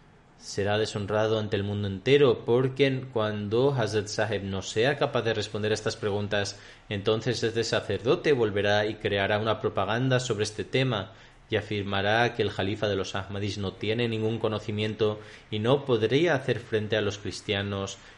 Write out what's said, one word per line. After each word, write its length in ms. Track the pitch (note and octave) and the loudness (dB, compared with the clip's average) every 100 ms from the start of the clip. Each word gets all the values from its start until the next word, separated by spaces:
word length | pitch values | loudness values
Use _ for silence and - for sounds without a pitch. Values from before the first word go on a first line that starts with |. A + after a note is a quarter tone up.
| - - _ - | -20 -20 _ -20
Será 400 | - - G2+ G#2 | -10 -4 0 0
deshonrado 600 | - A2 G2 G#2+ A2 A2 | 0 -4 -2 0 2 0
ante 180 | G#2 G#2 | 0 -2
el 60 | |
mundo 240 | G2+ G#2 G2+ | -2 -2 -4
entero, 600 | F#2+ B2 C#3+ C#3 G#2+ - | -2 4 6 6 4 2
porque 580 | A#2+ C3 C3 C#3 C3 B2+ | 2 2 2 0 0 -4
cuando 640 | A2+ G#2+ G#2 G#2 A2+ C3+ | -2 -2 -2 0 2 2
Hazrat 320 | C3 G#2 G#2+ G2 | 2 0 0 -2
Saheb 360 | - G#2+ G2+ | -2 -2 -2
no 200 | G2 F#2+ | -4 -6
sea 340 | - G#2+ B2 D3 | -2 0 2 2
capaz 240 | C#3 A#2+ | 0 0
de 140 | A2+ | 0
responder 360 | A2 G2+ G#2+ G#2+ | 0 -2 -4 -2
a 40 | |
estas 220 | G#2+ A2+ - | 0 -2 -2
preguntas, 640 | G#2+ G2+ G2+ G#2 G2+ - - - - | -2 -2 0 -2 -2 -6 -18 -20 -8
entonces 540 | G#2 G#2 A2 B2 A2 | -2 0 2 0 0
este 200 | A2+ A2+ | 0 0
sacerdote 680 | A2+ G#2+ - G2 A2 F3 E3+ | 0 0 0 0 2 2 2
volverá 540 | C3+ A2 G2+ G2+ G#2 G#2+ | 4 2 2 2 2 2
y 80 | |
creará 440 | G#2+ G#2 G2+ G2 G#2 | -2 -2 0 2 2
una 220 | A2 G#2+ | 0 0
propaganda 580 | G#2+ G#2 F#2+ A2+ C3 B2 | -2 0 0 0 2 2
sobre 260 | - G#2 | 2 -2
este 200 | G#2 - | -2 -4
tema, 480 | F#2 - C3 A2 F#2 - - - - | -2 0 2 0 -4 -12 -20 -20 -4
y 60 | G#2+ | -2
afirmará 800 | G2 G#2 G2 G2 G2+ A2 A#2+ | -2 -4 -2 0 2 4 2
que 80 | A#2 | 2
el 80 | G2+ | -2
jalifa 380 | - G2 G#2+ G#2+ | 0 -2 0 0
de 60 | |
los 220 | F#2+ F#2 G2+ | 0 -2 -6
Ahmadis 420 | F#2+ G2+ G#2 G2+ | -6 -6 -4 -4
no 140 | F#2+ | -6
tiene 360 | - G#2 A2+ A#2+ | -4 -2 0 0
ningún 300 | A2 A2 A2+ | 0 -2 0
conocimiento 800 | A2+ G#2+ - G#2 G#2+ G#2+ G#2+ G#2+ - - - | -2 -2 -4 -2 -2 0 0 0 -8 -20 -8
y 80 | G#2+ | -2
no 260 | A2 C#3+ | 2 2
podría 520 | C#3 A#2 G#2+ C3+ E3+ C#3 | 2 2 4 4 4 2
hacer 240 | - A#2 | 0 -4
frente 360 | - A2 G#2 A2 | -2 -2 0 0
a 40 | |
los 180 | G2+ G2 | 0 -2
cristianos 800 | G2 - - G2 G2+ G2 G2 - - | -8 -6 -4 -2 -2 -4 -6 -10 -18